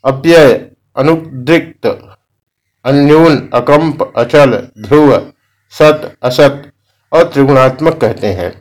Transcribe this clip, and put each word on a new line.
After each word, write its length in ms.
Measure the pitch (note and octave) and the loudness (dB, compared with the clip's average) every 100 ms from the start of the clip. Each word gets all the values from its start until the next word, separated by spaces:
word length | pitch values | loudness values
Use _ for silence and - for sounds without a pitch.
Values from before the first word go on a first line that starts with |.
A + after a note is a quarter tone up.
अप्यय, 500 | C3 C3+ E3 E3+ C#3+ G2 - _ _ - | -4 -4 2 4 4 2 -6 _ _ -4
अनुद्रिक्त, 880 | C#3 E3 D#3+ C3 B2 E3 - - A2+ F2+ - _ _ _ _ _ _ _ B2+ | -2 -2 -6 -12 -2 -2 -4 -8 -8 -8 -16 _ _ _ _ _ _ _ -4
अन्यून, 640 | C#3+ C#3+ D#3 E3 C#3 - | 0 2 4 4 0 -2
अकंप, 580 | B2 B2 D3 D#3+ D3+ - - | -4 0 0 0 -6 -6 -4
अचल, 400 | B2 D3+ C3+ A2 - - | 0 2 2 0 -8 -18
ध्रुव, 360 | G#2 D3 D3 A2 - _ _ _ _ | -2 2 2 2 -4 _ _ _ _
सत, 380 | - D3+ D3+ - _ | 0 0 0 -8 _
असत 480 | B2+ B2+ C#3+ C#3 - _ _ _ _ | -6 0 0 0 -18 _ _ _ _
और 120 | D#3+ | -2
त्रिगुणात्मक 760 | E3 D3 C#3 C3+ C3 C3 D#3+ D#3+ | 0 0 2 2 0 0 -4 -2
कहते 300 | A2 A2 G#2+ | -4 -4 -6
हैं। 320 | F#2 F2 - | -6 -8 -12